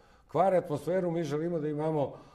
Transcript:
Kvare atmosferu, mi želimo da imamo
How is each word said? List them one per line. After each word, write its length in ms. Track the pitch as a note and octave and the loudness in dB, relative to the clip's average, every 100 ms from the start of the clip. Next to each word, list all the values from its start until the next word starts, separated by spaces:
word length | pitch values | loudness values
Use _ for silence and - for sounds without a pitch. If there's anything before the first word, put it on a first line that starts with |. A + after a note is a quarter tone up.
| - - _ | -20 -20 _
Kvare 280 | D3 F#3+ F3+ | 2 4 4
atmosferu, 540 | F3+ D3 - F#3 F3 | 2 -4 -2 0 0
mi 120 | E3 | -2
želimo 340 | D#3 D3 E3+ E3+ | -2 -2 -2 -2
da 100 | D3+ | -2
imamo 460 | D3 D#3 D#3 C3+ - - | -2 0 0 -2 -4 -18